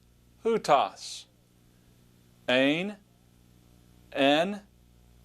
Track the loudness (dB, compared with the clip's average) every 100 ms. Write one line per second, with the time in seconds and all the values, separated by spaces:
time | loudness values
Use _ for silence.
0 | _ _ _ _ -2 -2 2 2 2 -4
1 | -16 -16 -18 _ _ _ _ _ _ _
2 | _ _ _ _ -2 2 2 0 -4 -10
3 | _ _ _ _ _ _ _ -20 -20 -20
4 | -12 0 2 2 0 -6 -14 _ -20 -20
5 | -20 -20